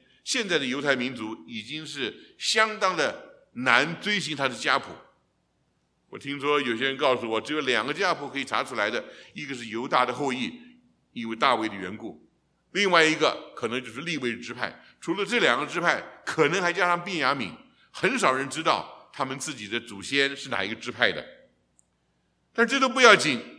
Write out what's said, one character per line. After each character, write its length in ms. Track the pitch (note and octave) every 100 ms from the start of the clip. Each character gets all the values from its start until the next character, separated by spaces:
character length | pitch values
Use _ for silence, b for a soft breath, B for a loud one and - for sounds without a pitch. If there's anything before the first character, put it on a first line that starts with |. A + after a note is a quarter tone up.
| b b
现 260 | - C4 G#3
在 100 | E3
的 60 |
犹 160 | C3 B2+
太 160 | D3 C3
民 180 | B2
族 300 | A#2 G#2+ A2+ A2+
已 160 | A2+
经 220 | A2 D3+
是 500 | D3+ C#3+ A#2 - - -
相 420 | - A3 A3 G#3+
当 160 | G3 F3
的 500 | C3+ - - - _ -
难 440 | C3 A#2+ D#3 E3+
追 180 | - G#3
寻 160 | C#3+
他 140 | C#3+ C3+
的 60 |
家 240 | A#2 D3 C3+
谱。 120 | - - - _ _ _ _ _ _ _ _ _ _
我 100 | -
听 220 | C3+ C#3+
说 180 | C#3 D3
有 160 | C3
些 100 | A2+
人 120 | C3+ C3+
告 180 | C#3+
诉 140 | B2 A#2
我， 100 | A2
只 140 | C3
有 80 | D3+
两 260 | C3+ A#2 A#2+
个 60 |
家 220 | C#3+ F#3
谱 120 | E3 C#3+
可 120 | C#3
以 60 |
查 200 | B2+ A2+
出 100 | C3+
来 140 | A#2+ G#2
的， 160 | A2+ - B B
一 100 | -
个 100 | C#3+
是 120 | C3 A#2
犹 200 | G#2+ C3+
大 200 | D3 B2
的 80 |
后 180 | A#2+ C#3+
裔， 260 | B2+ G#2+ - - - _ _ _
因 160 | - A2+
为 80 | A2+
大 180 | C#3
卫 140 | A#2 A2
的 60 |
缘 200 | G2+ F#2
故， 320 | G#2+ A2 D#2+ _ _ _ _ _
另 180 | F3+ G3+
外 140 | E3+
一 100 | D#3 D3
个 360 | D3 - -
可 140 | - A#2
能 160 | B2
就 60 | B2
是 100 | A2
利 160 | E3 D#3
未 180 | B2 A#2
支 160 | A#2
派。 280 | B2 G#2+ - B B
除 140 | -
了 140 | F3+ F#3+
这 140 | A#3+
两 200 | D#3+ B2
个 60 | C#3+
支 120 | D#3+
派， 240 | E3+ B2+ - -
可 240 | - - D3
能 140 | F3+
还 100 | F3+
加 140 | F3 F3+
上 180 | F3
便 140 | E3+ F3+
雅 160 | C3
悯， 160 | C#3 G2+ D2+ - b b
很 280 | - F#3+ B3+
少 140 | F3+
人 160 | C3 C#3
知 140 | C#3
道 480 | D#3+ A2+ - - -
他 140 | - C3+
们 120 | C#3
自 140 | D#3
己 160 | C#3 G#2
的 100 | A2+
祖 220 | A#2 G2+
先 340 | F#2 C#3 C#3
是 140 | C#3 C#3
哪 160 | A2
一 60 | G2
个 40 |
支 160 | A2+ A#2+
派 220 | G#2+ A#2
的。 100 | E2+ - - _ _ _ _ _ _ _ _ _ _ _
但 120 | - A#3
这 140 | C4+
都 80 | C4
不 140 | B3+
要 120 | B3
紧， 240 | G3 C#3 A#2+ -